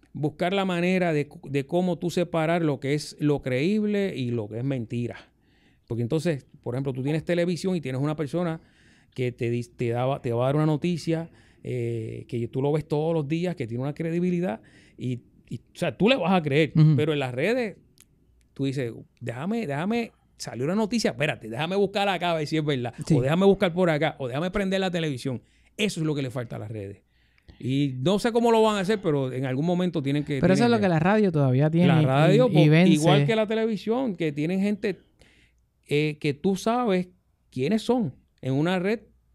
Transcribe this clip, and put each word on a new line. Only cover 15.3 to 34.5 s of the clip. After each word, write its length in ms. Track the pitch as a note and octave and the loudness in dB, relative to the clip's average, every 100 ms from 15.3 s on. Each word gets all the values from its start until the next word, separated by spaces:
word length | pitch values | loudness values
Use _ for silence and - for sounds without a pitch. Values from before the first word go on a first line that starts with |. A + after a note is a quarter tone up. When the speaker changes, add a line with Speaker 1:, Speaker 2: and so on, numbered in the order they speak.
| _ _ | _ _
Speaker 1:
y, 60 | - | -16
o 40 | _ | _
sea, 220 | - E3+ A2+ | -6 -6 2
tú 100 | G3 | 2
le 60 | |
vas 180 | C4+ E3+ | 2 2
a 80 | F#3 | 2
creer. 280 | D3+ C#3 D#3+ D#3 | 2 2 2 6
Speaker 2:
Ujú. 180 | D#3 | 6
Speaker 1:
Pero 180 | D3+ D3+ | 6 2
en 60 | D3 | 0
las 160 | C3 | -2
redes, 420 | A#2+ F3+ B3+ A3 - _ _ _ _ _ _ _ | -2 0 0 -4 -8 _ _ _ _ _ _ _
tú 140 | - C3+ | -6 -4
dices, 260 | C3 A#2+ A2+ - _ | -4 -6 -8 -18 _
"Déjame, 460 | A#2+ A#2+ E3+ A#3 D#3+ | -10 -8 -6 -4 -4
déjame, 460 | C#3 F#3 A#3 A3+ _ _ _ | -4 -2 -4 -4 _ _ _
salió 280 | - A2+ | -12 -6
una 120 | C#3 G3 | -2 0
noticia, 340 | G#3+ A#3+ G#3+ | 0 0 -2
espérate, 380 | A#2 D3+ A2 A2 | -2 -4 -4 -8
déjame 260 | A2+ D#3+ | -6 -4
buscar 340 | G3 G3 G3+ G3+ | 0 0 0 0
acá 220 | F3+ F3 | 0 -2
a 40 | E3 | -2
ver 100 | D3 | -2
si 100 | D#3 | -2
es 80 | |
verdad. 300 | D3+ C3+ A#2+ - | 0 -2 -4 -8
Speaker 2:
Sí. 100 | - D3 | 0 2
Speaker 1:
O 40 | |
déjame 260 | C3 E3+ G3 | 2 4 4
buscar 260 | G3 F#3+ | 4 2
por 180 | F3 F3+ | 2 0
acá, 240 | D3 D3+ - | 2 -2 -4
o 80 | C3 | -6
déjame 240 | C3 F3+ | -4 -4
prender 260 | G3+ F#3+ F#3+ | -4 -2 -2
la 140 | F#3+ | -2
televisión". 500 | E3+ D#3+ B2+ C#3 A#2 _ _ _ - | -2 -4 -4 -6 -8 _ _ _ -4
Eso 220 | G#3 E3+ | -4 -2
es 80 | D#3 | -2
lo 80 | |
que 80 | C#3+ | -2
le 80 | C3+ | -4
falta 240 | B2+ A#2 | -6 -8
a 60 | B2+ | -10
las 100 | G#2+ | -10
redes. 320 | A2 G2 G2+ _ _ _ _ _ - | -10 -10 -14 _ _ _ _ _ -12
Y 340 | B2 C#3 C#3+ B2+ | -4 -2 -2 0
no 200 | C#3+ G3+ | 0 0
sé 140 | A#3+ | 0
cómo 180 | A#3 A#3+ | 2 4
lo 120 | A3+ | 4
van 140 | A3 G#3 | 4 2
a 40 | |
hacer, 200 | F3+ A3 | 0 -2
pero 300 | F3 C#3+ C3 | 0 0 0
en 120 | B2+ C3+ | -4 -4
algún 180 | C3 | -2
momento 380 | E3+ F3+ F3+ E3 | 0 0 0 -2
tienen 220 | C3+ D3 | -2 -2
que, 160 | C#3+ C#3 | -2 0
Speaker 2:
Pero 140 | F3 | 4
eso 80 | F#3+ | 4
Speaker 1:
tienen 120 | A#3+ | 4
Speaker 2:
es 60 | A#3 | 4
lo 20 | |
que 60 | G3 | 4
la 100 | D#3+ | 2
radio 320 | F3 A3 G3+ | 4 4 4
todavía 400 | D#3+ C3+ B2+ D3+ | 4 2 4 4
tiene 160 | E3 F3+ | 4 4
Speaker 1:
La 160 | D#3+ | 6
radio, 460 | D3 C3+ E3 G#3+ B3+ | 4 4 6 6 6
Speaker 2:
y, 20 | |
y 140 | D#3 | 6
Speaker 1:
po-, 60 | D3+ | 8
Speaker 2:
vence. 220 | D#3 F#3+ | 8 8
Speaker 1:
igual 340 | D3+ D#3+ - C#3+ | 6 6 6 4
que 100 | A3 | 2
la 100 | G#3+ | 2
televisión, 720 | A3 A3+ G#3+ G#3+ A#3+ C4 F3+ | 0 0 -2 -2 -2 -2 -2
que 160 | D#3+ | -4
tienen 280 | D3 D#3 | -2 -2